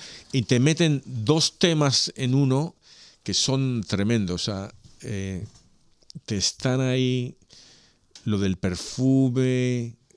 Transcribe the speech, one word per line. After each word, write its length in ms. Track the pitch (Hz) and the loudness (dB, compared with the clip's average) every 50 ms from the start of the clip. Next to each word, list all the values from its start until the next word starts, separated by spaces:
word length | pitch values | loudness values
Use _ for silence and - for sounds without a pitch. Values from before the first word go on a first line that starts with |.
| - - - - - - | -12 -18 -20 -20 -12 -6
y 120 | - 139 113 | -4 -2 0
te 160 | - 131 120 | 2 4 4
meten 420 | 127 151 160 - 175 160 147 135 - | 4 4 4 4 2 2 2 0 -4
dos 540 | - 131 120 107 107 151 160 156 - - - | -6 -8 -2 0 2 2 2 2 0 0 2
temas 520 | - 175 165 156 147 139 123 - - - - | 2 2 4 4 4 2 2 2 0 -2 -4
en 200 | - 135 123 127 | -4 -2 0 2
uno 400 | 135 143 131 131 135 151 170 - _ _ - - - - - - _ - | 2 4 4 2 2 0 -2 -6 _ _ -20 -20 -20 -20 -20 -20 _ -8
que 100 | - 98 | -4 -2
son 500 | - - - 131 135 135 131 123 117 98 - | -2 0 0 0 0 0 0 -2 -2 -4 -2
tremendos, 540 | - 95 98 104 120 113 101 87 90 85 | -2 0 2 2 2 2 0 0 -2 -4
o 40 | - - | -4 -4
sea, 220 | 104 95 98 104 - - - - - - | -6 -6 -8 -10 -14 -20 -20 -20 -20 -16
eh, 440 | - 120 110 98 98 95 95 90 - 104 - - _ _ _ _ _ _ _ _ _ - - - - | -12 -8 -8 -6 -6 -6 -6 -8 -10 -12 -14 -20 _ _ _ _ _ _ _ _ _ -20 -20 -16 -10
te 120 | - 113 98 | -6 -4 -2
están 440 | - - - - - 131 127 131 | -2 -2 -4 -4 -2 -2 0 0
ahí 540 | 131 131 127 127 127 127 127 127 123 123 - _ _ _ - - - - - - _ _ _ _ _ _ - - - | 0 0 0 0 0 0 0 -2 -4 -6 -8 _ _ _ -20 -20 -20 -20 -20 -20 _ _ _ _ _ _ -20 -10 -4
lo 140 | 117 107 98 | -2 -2 0
del 200 | 101 95 92 90 | 0 0 0 -2
perfume, 1400 | - 95 90 87 - - - - 127 131 135 135 135 131 123 131 127 127 127 127 127 127 123 123 117 117 113 - _ _ _ | -2 -4 -4 -4 -6 -8 -4 0 2 2 4 4 4 2 2 0 0 0 0 0 0 0 -2 -2 -4 -6 -10 -16 _ _ _